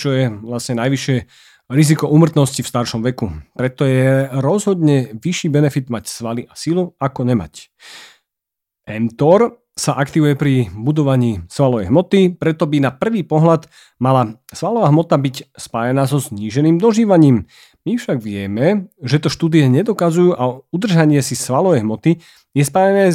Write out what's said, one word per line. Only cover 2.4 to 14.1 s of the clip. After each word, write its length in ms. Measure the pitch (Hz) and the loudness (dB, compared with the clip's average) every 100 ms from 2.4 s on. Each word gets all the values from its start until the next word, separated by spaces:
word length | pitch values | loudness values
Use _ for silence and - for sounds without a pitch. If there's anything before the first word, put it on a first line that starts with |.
| 131 - - | 0 -2 -6
v 60 | |
staršom 320 | 123 113 113 120 | -4 -4 -4 -4
veku. 240 | 123 104 78 - | -4 -6 -8 -12
Preto 320 | - 127 - 135 | -6 -6 -2 0
je 480 | 131 131 135 135 135 | 2 2 0 -2 -2
rozhodne 720 | 135 202 202 185 151 139 120 | -2 0 0 0 2 2 -2
vyšší 400 | 110 175 180 165 | -6 -8 -4 -2
benefit 400 | 147 147 143 127 | 0 0 -2 -6
mať 160 | 113 - | -8 -10
svaly 400 | - 117 117 - | -10 -8 -8 -10
a 80 | - | -10
silu 400 | 151 175 180 - | -4 -2 -4 -4
ako 320 | 135 - 123 | -6 -4 -2
nemať. 400 | 120 80 - - _ - - - _ _ _ _ _ _ _ - | -2 -4 -14 -20 _ -20 -20 -20 _ _ _ _ _ _ _ -12
mTOR 720 | 110 117 - 143 196 233 - _ - | -6 -4 0 4 4 2 -4 _ -6
sa 180 | - 123 | -4 -2
aktivuje 400 | 139 160 147 139 | 0 2 2 2
pri 380 | 147 131 101 98 | 2 0 -2 -4
budovaní 720 | 127 151 139 131 120 98 85 | -2 0 0 2 0 -2 -6
svalovej 400 | - 135 120 92 | 0 0 0 0
hmoty, 460 | 147 180 196 185 170 | 0 2 2 2 0
preto 320 | 160 160 170 | -4 -2 -2
by 160 | 147 | 0
na 80 | 131 | 0
prvý 320 | 131 214 226 | -2 -4 -4
pohľad 460 | - 156 165 160 - _ _ - | -2 2 4 2 -2 _ _ -4
mala 340 | 123 | 0